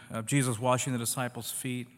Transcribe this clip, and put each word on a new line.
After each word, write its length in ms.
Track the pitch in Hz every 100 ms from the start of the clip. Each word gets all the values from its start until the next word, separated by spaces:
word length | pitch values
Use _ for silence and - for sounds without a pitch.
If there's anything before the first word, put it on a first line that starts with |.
| -
of 140 | 113 110
Jesus 340 | 143 127 107
washing 320 | 127 127 139
the 60 | 123
disciples' 500 | 117 - 123 120 -
feet, 380 | - 131 123 120